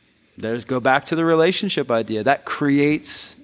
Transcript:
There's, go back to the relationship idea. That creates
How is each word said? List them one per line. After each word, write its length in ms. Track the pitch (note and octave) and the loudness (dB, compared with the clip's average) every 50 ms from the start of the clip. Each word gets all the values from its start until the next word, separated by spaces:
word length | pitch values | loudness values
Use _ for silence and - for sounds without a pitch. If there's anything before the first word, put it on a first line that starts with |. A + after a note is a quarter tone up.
| _ _ _ _ _ _ _ | _ _ _ _ _ _ _
There's, 300 | - A2 A2 A#2 A#2+ A2 | -8 -6 -4 -4 -4 -4
go 140 | - C3 B2+ | -4 -4 0
back 260 | A2+ C3+ C3 C#3+ - | 2 2 2 2 2
to 100 | - E3 | -2 -2
the 100 | E3 E3 | 0 2
relationship 640 | E3 D#3+ D#3+ D#3+ F#3 F3+ - G#3 F#3 - E3 C3+ A#2+ | 2 4 4 4 2 2 0 -4 -4 -4 -4 -2 0
idea. 320 | A2+ A2+ A2 A2 A2 G#2+ G#2 | 0 0 0 -2 -4 -2 0
That 220 | C3 C#3+ - - | 0 0 0 -2
creates 880 | - - - D3 C#3+ C#3 C#3+ C#3+ D3 D3+ D#3 - - - - - - - - | -6 -6 -2 0 2 2 4 2 2 0 -2 -4 -8 -10 -10 -12 -12 -16 -20